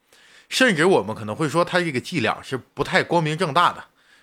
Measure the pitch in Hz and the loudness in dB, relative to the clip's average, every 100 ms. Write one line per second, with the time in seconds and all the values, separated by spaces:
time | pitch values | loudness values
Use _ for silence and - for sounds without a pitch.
0 | _ _ _ - _ - 254 156 175 147 | _ _ _ -20 _ 2 2 4 4 2
1 | 101 107 107 107 156 160 170 180 170 127 | 0 -6 -8 -4 -2 0 0 0 -2 -4
2 | - 170 107 - - 131 - - 139 180 | -4 -2 -2 -2 -6 -10 -8 -8 -2 0
3 | 185 170 151 156 185 175 160 - - _ | 2 0 0 -2 0 2 2 0 -12 _
4 | _ _ | _ _